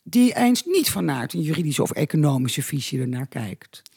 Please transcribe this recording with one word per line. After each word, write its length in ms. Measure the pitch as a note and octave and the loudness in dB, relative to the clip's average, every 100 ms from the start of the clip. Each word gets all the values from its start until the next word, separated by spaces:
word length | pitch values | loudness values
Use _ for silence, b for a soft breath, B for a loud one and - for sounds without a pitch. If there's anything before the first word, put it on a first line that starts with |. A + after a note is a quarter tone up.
die 320 | - A#3+ B3 - | -2 4 4 4
eens 280 | B3 B3 | 2 2
niet 260 | F4 F#4+ - | 2 0 0
vanuit 420 | G3 E3 C3 - | -2 -2 -2 -4
een 80 | E3+ | -4
juridische 400 | D3+ D#3+ D#3 C#3 | -2 -2 0 0
of 80 | - | -2
economische 720 | - D3+ D#3 D3 C3+ B2+ - | -2 0 2 2 2 0 -2
visie 380 | - C#3+ - C3 | -4 -6 -4 -4
ernaar 260 | B2+ B2+ C3+ | -4 -6 -8
kijkt. 560 | B2+ G#2 - - - - | -8 -8 -10 -18 -20 -20